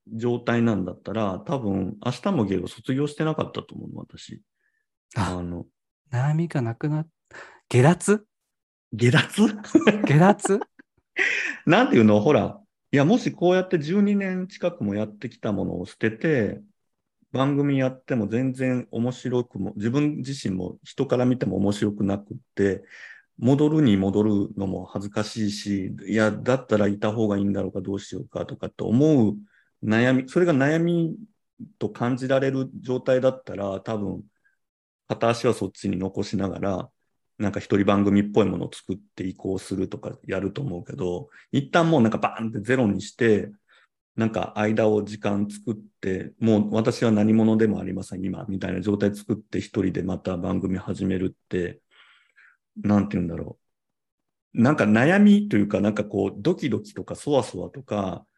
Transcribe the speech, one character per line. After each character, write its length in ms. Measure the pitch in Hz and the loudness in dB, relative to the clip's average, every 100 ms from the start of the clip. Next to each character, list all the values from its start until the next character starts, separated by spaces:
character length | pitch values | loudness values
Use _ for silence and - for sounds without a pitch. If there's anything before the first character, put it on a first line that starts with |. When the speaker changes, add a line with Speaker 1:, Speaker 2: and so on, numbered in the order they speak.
| - | -16
Speaker 1:
状 260 | 113 120 120 | -6 -2 -2
態 220 | 117 117 | 0 2
な 140 | 117 101 | 2 0
ん 100 | 90 | -2
だ 80 | |
っ 80 | 90 | -8
た 100 | - | -8
ら、 280 | 101 104 92 | -4 -4 -4
多 180 | - 135 | -6 -4
分、 400 | 110 95 92 - | -2 -2 -4 -6
明 80 | - | -6
日 200 | 123 208 | -4 -2
も 140 | 180 98 | 0 0
ゲ 100 | 95 | -2
イ 20 | |
を 80 | 90 | -4
卒 260 | - - | -8 -4
業 140 | 135 147 | -2 -2
し 80 | 147 | -2
て 80 | 156 | -4
な 80 | |
か 100 | 151 | -2
っ 80 | - | -4
た 120 | - | -6
と 100 | - | -10
思 140 | - - | -12 -14
う 20 | |
の、 100 | - | -14
私。 420 | - - - - _ _ _ _ _ _ _ - | -16 -18 -18 -20 _ _ _ _ _ _ _ -6
Speaker 2:
あ、 220 | 90 92 | -4 -4
Speaker 1:
あ 40 | |
の、 220 | 87 87 - _ _ _ _ | -6 -8 -12 _ _ _ _
Speaker 2:
悩 240 | 120 139 156 | -2 0 0
み 120 | 170 | 0
が 140 | 156 | -2
な 140 | 117 117 | -4 -4
く 120 | 151 | -4
な 140 | 151 | -4
っ-、 60 | 160 _ _ - - - _ | -4 _ _ -20 -20 -20 _
下 140 | 120 | 6
脱？ 440 | 135 175 - 208 - _ _ _ _ _ _ | 6 6 2 0 0 _ _ _ _ _ _
Speaker 1:
下 180 | 110 120 | 0 4
脱？ 360 | 139 - - 214 - - | 4 2 2 2 2 2
<laughs> 320 | - 330 208 - | 4 4 4 4
Speaker 2:
下 140 | 143 | 6
脱？ 400 | 180 202 - 202 - _ _ _ _ - - - - - - | 6 4 2 -2 -2 _ _ _ _ -4 -2 -2 -6 -4 2
Speaker 1:
な 200 | 180 262 | 4 6
ん 40 | |
て 60 | - | 6
い 60 | |
う 20 | |
の？ 180 | 110 104 | 8 6
ほ 120 | 104 | 6
ら、 280 | 139 101 - - _ _ | 4 2 -4 -18 _ _
い 40 | 139 | 2
や、 100 | 143 | 4
も 120 | 240 | 4
し 140 | 160 | 0
こ 180 | - 175 | 0 2
う 40 | 185 | 2
や 60 | |
っ 60 | 185 | 2
て 120 | 175 | -2
十 220 | 147 196 | 0 0
二 140 | 202 202 | 2 0
年 320 | 196 185 185 | -2 -4 -8
近 240 | - 180 | -6 -6
く 120 | 175 | -4
も 100 | 104 | -4
や 120 | 101 107 | -4 -4
っ 20 | |
て 220 | 104 120 | -8 -14
き 100 | - | -8
た 120 | 117 | -4
も 140 | 98 90 | -4 -4
の 140 | 87 | -6
を 80 | 90 | -10
捨 80 | - | -4
て 160 | 110 | -4
て、 500 | - 170 143 101 - - _ _ _ _ _ _ | -2 0 0 0 -4 -14 _ _ _ _ _ _
番 260 | 127 135 143 | -2 0 0
組 220 | 143 139 | 0 2
や 80 | 131 | 0
っ 180 | 131 - | -4 -4
て 80 | |
も 140 | 131 101 | -2 -2
全 260 | 113 131 | -2 -2
然 340 | 131 131 127 - | -2 -2 -2 -4
面 200 | 113 120 | -4 -4
白 320 | 127 127 123 123 | -4 -4 -2 -4
く 140 | - | -6
も、 140 | 95 101 | -8 -4
自 140 | 107 | -2
分 280 | 135 147 151 | 0 -2 -2
自 300 | 127 139 107 | -8 -8 -6
身 80 | 92 | -4
も 220 | 92 - | -6 -10
人 240 | - - 135 | -14 -6 0
か 100 | 123 | 2
ら 80 | 123 | 2
見 140 | 127 | 0
て 80 | 101 | 0
も 100 | 95 | 0
面 140 | 98 | 0
白 220 | 104 107 | 0 -2
く 100 | 101 | 0
な 160 | 95 98 | -2 -2
く 160 | - 113 | -6 -16
っ 20 | - | -14
て、 300 | - 98 92 - - - - _ - | -2 0 -2 -6 -20 -20 -20 _ -2
戻 300 | 120 139 151 | 2 4 4
る 140 | 156 | 4
に 160 | 143 98 | 4 4
戻 260 | 98 101 | 2 2
る 260 | 107 101 98 104 | 2 2 -2 -4
の 100 | 95 | -6
も 200 | 90 92 | -6 -8
恥 220 | 104 101 | -8 -6
ず 20 | |
か 140 | 107 104 | -6 -6
し 220 | - 104 | -4 -4
い 40 | |
し、 420 | 104 104 98 95 - - | -4 -4 -4 -4 -8 -2
い 80 | 107 | 2
や、 160 | 107 | 2
だ 220 | 104 107 | 0 0
っ 120 | 131 - | -2 0
た 120 | 107 | 2
ら 100 | 101 | 2
い 120 | 104 | 0
た 120 | 107 | -2
方 160 | 107 110 | 0 0
が 100 | 101 | 0
い 40 | |
い 20 | |
ん 80 | 98 | 0
だ 120 | 98 | -2
ろ 60 | 95 | -4
う 20 | |
か、 80 | 98 | -6
ど 120 | 95 | -6
う 60 | 98 | -8
し 160 | - - | -8 -12
よ 60 | |
う 60 | - | -10
か 160 | - - | -10 -10
と 100 | - | -8
か 120 | - | -10
っ 20 | |
て 140 | - | -8
思 460 | - 113 156 147 107 | 0 2 4 6 4
う 40 | 104 - _ _ _ | 0 -8 _ _ _
悩 300 | 110 110 123 | -2 2 4
み、 160 | 131 131 | 2 0
そ 100 | 170 | 0
れ 60 | 175 | 2
が 80 | |
悩 260 | 139 139 160 | 4 2 2
み 380 | 170 170 165 - - _ _ _ 117 _ | 0 0 -2 -4 -14 _ _ _ -20 _
と 120 | 104 | -8
感 260 | - 120 127 | -4 -2 -2
じ 140 | 131 | 0
ら 100 | 135 | 0
れ 120 | 131 | 0
る 180 | 135 131 104 | -2 -6 -8
状 220 | 120 127 | -6 -4
態 180 | 131 131 | 2 2
だ 100 | 131 | 2
っ 140 | 131 | 0
た 140 | - 95 | -6 -8
ら、 240 | 101 95 | -6 -6
多 160 | - 110 | -6 -6
分、 260 | 98 - - _ _ _ _ _ _ _ - | -6 -8 -12 _ _ _ _ _ _ _ -10
片 200 | - 117 | -2 0
足 180 | 113 127 | 2 0
は 60 | |
そ 140 | 107 95 | 0 -4
っ 40 | |
ち 180 | - 101 | -6 -6
に 80 | 90 | -4
残 260 | 95 98 | -4 -6
し 140 | 101 98 | -6 -4
な 100 | 95 | -4
が 120 | 85 | -4
ら、 300 | 98 92 - _ _ _ _ - | -4 -4 -8 _ _ _ _ -6
な 120 | 104 | -6
ん 20 | |
か 80 | 98 | -4
一 160 | - 101 | -2 2
人 100 | 101 | 4
番 200 | 101 101 | 4 4
組 160 | 101 | 4
っ 20 | |
ぽ 200 | 104 113 | 4 2
い 20 | 98 | 2
も 120 | 90 | 0
の 100 | 87 | -6
を 40 | |
作 200 | - - | -10 -10
っ 40 | 95 | -10
て 300 | - - 92 | -10 -10 -10
移 80 | - | -8
行 240 | 95 95 | -6 -6
す 160 | - 95 | -6 -6
る 140 | 92 | -4
と 100 | - | -6
か 180 | - - - | -12 -12 -8
や 140 | 95 | -4
る 140 | 95 | -4
と 80 | 101 | -6
思 160 | 139 87 | -6 -8
う 80 | - | -10
け 80 | |
ど、 360 | - 90 87 - - _ | -8 -6 -6 -10 -18 _
一 180 | 135 139 | -4 0
旦 220 | 175 165 | 2 4
も 60 | 160 | 4
う 40 | |
な 60 | 113 | 4
ん 40 | |
か 60 | - | 2
バ 200 | - - | -2 -4
ー 60 | 110 | -8
ン 20 | |
っ 40 | |
て 80 | 110 | -6
ゼ 160 | 98 131 | -2 2
ロ 100 | 113 | 2
に 140 | 95 | 0
し 120 | - | -6
て、 380 | - 117 101 101 - _ _ _ _ _ - | -2 2 2 0 -12 _ _ _ _ _ -4
な 120 | 113 | -2
ん 20 | |
か 240 | 110 90 104 | -2 -4 -2
間 320 | 107 110 113 | 0 2 4
を 160 | 101 | 2
時 160 | 104 107 | 0 -6
間 260 | 107 101 104 | -2 -2 -2
作 240 | - - | -6 -8
っ 20 | 104 - _ | -8 -10 _
て、 320 | 98 92 98 - | -6 -6 -6 -2
も 200 | 113 107 | 2 4
う 100 | 104 | 2
私 320 | 107 113 113 | 0 0 0
は 80 | 120 | 2
何 220 | 107 107 | 4 4
者 240 | 110 110 110 | 4 4 4
で 100 | 110 | 2
も 140 | 95 | 0
あ 20 | |
り 80 | 92 | -4
ま 120 | 92 | -8
せ 140 | 95 92 | -8 -8
ん、 60 | |
今、 220 | 95 87 98 | -6 -6 -8
み 120 | 95 | -6
た 100 | 92 | -4
い 40 | |
な 60 | 90 | -4
状 180 | 90 101 | -2 2
態 160 | 101 | 0
作 200 | 101 - | -2 -4
っ 20 | 107 | -6
て 240 | - 90 | -4 -8
一 240 | - - | -4 -2
人 80 | 95 | -2
で 120 | 90 | -2
ま 140 | 92 92 | -4 -4
た 200 | - 90 | -6 -4
番 240 | 92 95 | -4 -4
組 160 | 92 92 | -2 -4
始 260 | 95 92 | -6 -4
め 160 | 95 92 | -2 -2
る 160 | 92 - | -2 -6
っ 120 | _ | _
て、 320 | 92 87 - _ _ _ _ _ _ _ _ _ - | -6 -4 -8 _ _ _ _ _ _ _ _ _ -6
な 220 | 104 104 | 2 2
ん 100 | 98 | 2
て 80 | 92 | -2
言 40 | |
う 40 | 87 | -4
ん 20 | |
だ 60 | 82 | -6
ろ 200 | - - _ _ _ _ _ _ _ _ _ | -10 -14 _ _ _ _ _ _ _ _ _
う。 80 | - | 2
な 100 | 117 | 4
ん 40 | 151 | 4
か 100 | 104 | 4
悩 340 | 110 135 196 | 6 6 6
み 300 | 208 202 208 | 8 6 4
と 80 | 107 | 0
い 40 | |
う 60 | 104 | 2
か、 140 | 98 | 2
な 80 | 104 | 0
ん 40 | |
か 100 | 104 104 | 0 -4
こ 280 | 101 98 | -2 -4
う、 80 | 104 | -2
ド 140 | 107 170 | -2 -2
キ 140 | 143 | -2
ド 100 | 107 | -4
キ 140 | - | -6
と 100 | - | -14
か 120 | 92 - | -12 -10
そ 180 | - | -2
わ 100 | 143 | 0
そ 180 | 117 95 | 0 -6
わ 80 | 87 | -10
と 140 | - | -12
か、 420 | - 104 95 80 - | -8 -4 -4 -8 -14